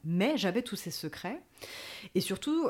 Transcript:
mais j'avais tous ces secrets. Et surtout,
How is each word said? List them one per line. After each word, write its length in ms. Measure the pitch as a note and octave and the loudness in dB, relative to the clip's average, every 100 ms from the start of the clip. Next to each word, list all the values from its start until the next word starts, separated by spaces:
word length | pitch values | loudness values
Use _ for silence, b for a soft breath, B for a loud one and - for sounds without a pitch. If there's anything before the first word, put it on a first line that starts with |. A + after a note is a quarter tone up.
mais 340 | D#3+ E3+ G#3+ D4+ | 0 4 4 4
j'avais 260 | G3 F#3 | 2 2
tous 120 | B3 G3 | 0 -4
ces 140 | - | -6
secrets. 500 | - D#3 - F3+ D4 - B B B B B G3 F#3+ | -6 -6 -6 -6 -6 -10 B B B B B -2 0
Et 40 | |
surtout, 480 | - F#3+ - D#4+ D#4+ | 2 0 2 4 2